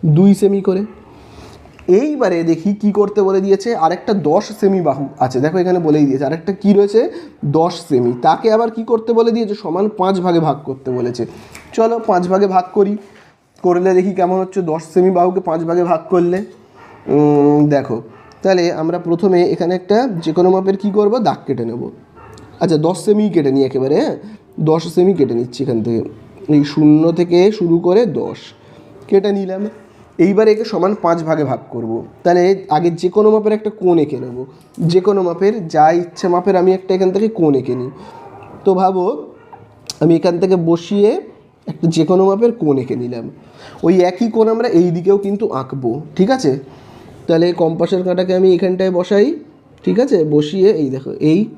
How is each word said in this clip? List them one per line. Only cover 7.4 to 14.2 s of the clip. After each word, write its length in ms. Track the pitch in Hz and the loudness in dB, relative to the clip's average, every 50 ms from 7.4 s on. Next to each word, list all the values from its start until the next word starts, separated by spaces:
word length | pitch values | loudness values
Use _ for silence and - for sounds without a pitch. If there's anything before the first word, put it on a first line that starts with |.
| - 147 135 185 | -6 -2 0 2
দশ 160 | 165 175 175 - - | 0 0 -2 -6 -6
সেমি। 260 | - 147 123 120 120 123 123 123 | -2 0 0 0 0 -2 0 0
তাকে 220 | 156 160 170 - 226 214 | 0 0 2 2 0 2
আবার 140 | 220 233 233 226 | 2 0 -2 -4
কি 80 | 226 226 220 | -8 -4 -2
করতে 200 | 240 220 220 233 233 | -2 -2 0 0 0
বলে 180 | 220 233 233 220 | 2 2 2 0
দিয়েছে? 200 | 233 226 196 208 208 - | 0 -2 -4 -6 -8 -6
সমান 220 | 175 160 180 202 214 214 - | -6 -4 -2 -2 -2 -2 -2
পাঁচ 180 | 180 190 196 185 175 | 0 0 0 0 0
ভাগে 160 | 185 170 170 160 156 | 2 2 2 2 0
ভাগ 100 | 135 - - | -2 -4 -6
করতে 240 | - 131 131 - 131 | -10 -10 -8 -6 -6
বলেছে। 320 | 127 123 120 120 120 123 117 110 - - - - - - - - - | -4 -4 -4 -4 -4 -6 -8 -8 -8 -18 -20 -20 -20 -20 -20 -10 -2
চলো 220 | - 226 226 233 233 226 - | 0 0 0 0 -2 -2 0
পাঁচ 160 | 202 180 180 175 | 0 0 0 0
ভাগে 200 | 190 190 202 196 | 0 0 0 2
ভাগ 180 | 185 185 180 - - 214 | 2 0 0 0 0 0
করি, 160 | 202 202 208 208 - - - - - _ _ _ _ _ _ _ - | 0 0 0 -6 -10 -16 -20 -20 -20 _ _ _ _ _ _ _ 0
করলে 260 | 180 175 175 180 190 185 | 0 0 2 2 2 2
দেখি 180 | 185 185 190 185 | 2 2 0 0
কেমন 240 | 190 | 0